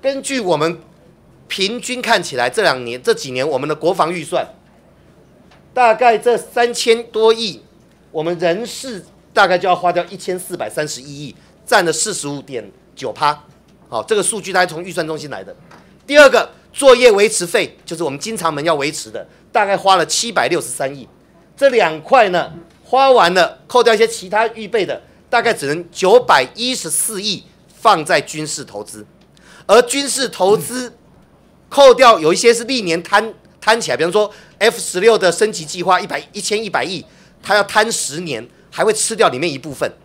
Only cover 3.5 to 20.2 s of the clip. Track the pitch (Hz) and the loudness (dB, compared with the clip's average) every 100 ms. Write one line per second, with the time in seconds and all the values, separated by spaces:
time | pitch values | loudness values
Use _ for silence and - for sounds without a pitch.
3.5 | 135 147 151 156 180 160 180 147 170 120 | -2 -4 -2 -2 0 -2 -2 -4 -6 -6
4.5 | - _ _ _ _ _ _ _ _ _ | -12 _ _ _ _ _ _ _ _ _
5.5 | _ _ - 240 220 247 214 240 226 - | _ _ 2 4 4 4 2 2 0 -2
6.5 | - 240 233 - 226 233 220 220 226 226 | -2 0 0 0 0 0 0 2 2 -2
7.5 | 160 _ _ _ _ _ 160 156 175 175 | -10 _ _ _ _ _ -8 -6 -2 -2
8.5 | 175 233 - 269 208 - _ _ - 196 | -2 -6 -12 -12 -14 -16 _ _ 2 2
9.5 | 180 185 180 180 170 165 196 - 185 180 | 2 0 0 0 -2 -4 -10 -8 -8 -8
10.5 | 170 110 - 151 123 135 143 143 - _ | -10 -8 -6 -8 -8 -14 -16 -16 -18 _
11.5 | _ - 226 170 - 220 190 143 143 - | _ 0 0 2 -2 -4 -6 -8 -10 -10
12.5 | 127 104 - _ - 127 107 147 147 _ | -12 -12 -20 _ -12 -10 -2 -2 -2 _
13.5 | _ _ _ _ 117 107 214 - 214 185 | _ _ _ _ -8 -2 -2 -2 -6 -4
14.5 | 185 180 156 185 170 156 156 151 110 98 | 0 0 -2 -10 -8 -6 -8 -10 -14 -14
15.5 | - _ - _ _ - 285 277 247 165 | -20 _ -20 _ _ 0 4 6 4 -2
16.5 | - _ - 277 233 247 202 214 - 175 | -10 _ 0 4 6 6 4 2 0 -2
17.5 | 226 147 - - 165 165 139 208 226 165 | -2 -4 -8 -14 -6 -6 -6 -10 -6 -4
18.5 | 151 156 156 143 - 110 107 90 _ _ | -2 -2 0 -2 -6 -12 -14 -16 _ _
19.5 | - 202 190 190 190 156 - | -2 0 0 2 2 2 -2